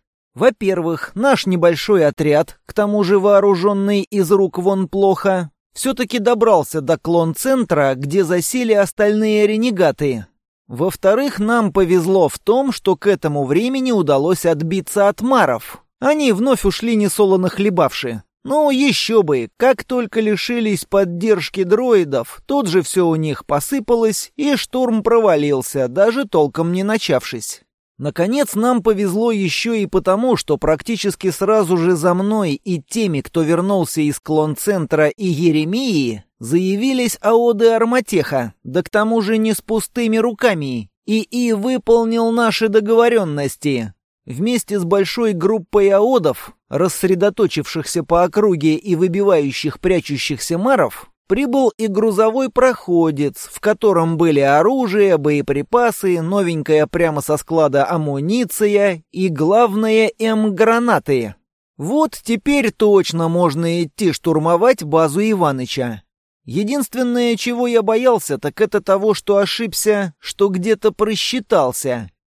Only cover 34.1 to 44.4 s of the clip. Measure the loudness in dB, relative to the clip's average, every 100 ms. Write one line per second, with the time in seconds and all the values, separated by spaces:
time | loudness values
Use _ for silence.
34.1 | -4 -2 0 0 -2 -2 -2 -2 0 0
35.1 | 0 -4 0 2 2 0 -2 -2 0 -2
36.1 | -4 -12 _ -2 0 0 0 0 0 -2
37.1 | -2 2 4 4 4 2 4 2 0 0
38.1 | -2 -2 -2 -4 -8 -6 -4 -2 0 0
39.1 | 0 0 0 0 -2 -4 -4 -4 -4 0
40.1 | 0 0 0 0 0 -4 -6 -10 _ -4
41.1 | -4 -2 -4 -2 0 0 -2 2 2 2
42.1 | 0 0 0 0 0 2 2 2 4 4
43.1 | 2 0 -4 -6 -4 -4 -4 -6 -12 _
44.1 | _ -14 -6